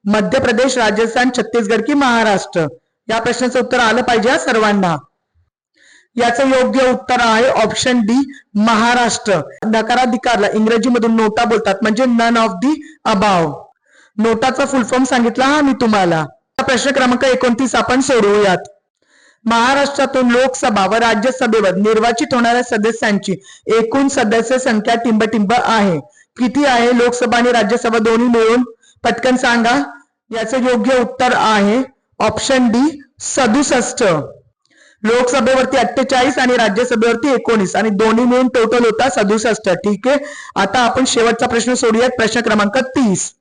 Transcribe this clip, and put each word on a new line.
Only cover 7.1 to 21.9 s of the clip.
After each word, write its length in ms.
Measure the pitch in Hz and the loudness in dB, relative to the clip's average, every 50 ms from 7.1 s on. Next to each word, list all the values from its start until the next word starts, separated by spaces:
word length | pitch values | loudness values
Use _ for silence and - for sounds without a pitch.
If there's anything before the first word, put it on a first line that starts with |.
| 247 240 | -2 0
आहे 280 | 240 226 220 226 240 262 | 2 2 2 2 2 2
ऑप्शन 520 | - 202 220 208 214 - - 262 254 247 | 2 0 -2 -2 -2 -2 -2 0 0 0
डी, 320 | 220 202 233 269 277 277 - - _ _ - | 2 2 0 0 0 -2 -8 -20 _ _ -2
महाराष्ट्र. 800 | 208 208 226 226 208 226 240 247 247 240 226 - - - 214 190 160 143 - - - - | 0 2 2 2 2 2 2 2 2 0 0 -2 -4 -2 0 0 0 -2 -8 -12 -8 -4
नकाराधिकारला 800 | 220 220 220 214 220 240 247 254 240 226 233 - 254 233 196 208 202 - | -2 0 0 0 0 0 0 2 0 -2 -2 0 -2 0 0 0 0 0
इंग्रजीमधून 600 | 214 214 220 233 226 226 262 240 240 214 226 226 | 0 0 2 2 2 2 2 0 2 2 2 2
नोटा 280 | 226 220 214 214 233 240 | 2 2 0 0 0 0
बोलतात, 300 | 214 233 220 214 202 190 - | 0 0 0 0 -2 -2 0
म्हणजे 220 | 226 214 220 202 262 | 0 -2 0 2 2
none 320 | 254 240 233 233 233 240 | 2 2 2 2 2 2
of 140 | 233 226 214 185 180 202 | 2 0 0 -2 -2 -2
the 80 | 277 311 294 - - - _ _ - | -2 -2 -2 -6 -18 -20 _ _ -2
above. 400 | 220 190 214 208 190 180 165 151 135 - - - _ _ _ _ _ _ _ _ _ 208 | 0 2 2 2 2 2 0 -2 -4 -10 -16 -20 _ _ _ _ _ _ _ _ _ -2
नोटाचा 460 | 214 226 226 220 254 262 247 269 285 | 0 0 0 2 0 -2 0 -2 -2
फुल 180 | - 262 262 | 0 0 -2
फॉर्म 220 | 226 - - 262 269 | 0 0 0 0 0
सांगितला 400 | - 269 247 233 233 233 254 254 | 0 0 0 0 0 0 0 0
हा 160 | 269 294 302 | 2 2 2
मी 120 | 294 277 | 2 0
तुम्हाला. 520 | 254 - 247 226 214 202 190 175 170 160 156 143 - _ _ _ _ - | 0 0 0 0 2 2 2 2 0 -2 -2 -6 -10 _ _ _ _ -6
प्रश्न 320 | - 277 262 233 - 277 | -2 -2 -2 0 -2 -2
क्रमांक 340 | 269 277 254 247 247 240 277 | 0 0 0 0 0 0 2
एकोणतीस 500 | 262 254 254 269 247 233 220 269 240 - | 0 0 2 0 0 0 0 -2 -2 -2
आपण 260 | 240 220 - 247 262 | -2 0 0 0 0
सोडवूयात. 760 | 262 - 269 233 202 202 202 208 208 190 180 170 - - - _ _ _ _ _ _ _ _ _ _ _ _ _ _ | 2 2 2 2 2 2 2 4 4 2 2 0 -4 -12 -20 _ _ _ _ _ _ _ _ _ _ _ _ _ _
महाराष्ट्रातून 840 | 226 233 233 233 254 277 285 285 277 277 - 277 262 - 262 254 240 | -2 0 2 2 2 2 0 0 -2 0 -2 -2 0 0 0 2 2
लोकसभा 540 | 240 247 262 262 254 - - 254 214 202 190 | 2 2 2 0 0 -2 -2 0 0 0 0
व 80 | 185 208 | 0 0
राज्यसभेवर 800 | 233 233 233 220 208 202 262 254 - 254 240 220 220 196 185 180 | 0 2 2 0 0 0 -2 -2 0 -2 0 2 2 2 0 0
निर्वाचित 580 | 190 202 214 | 0 0 2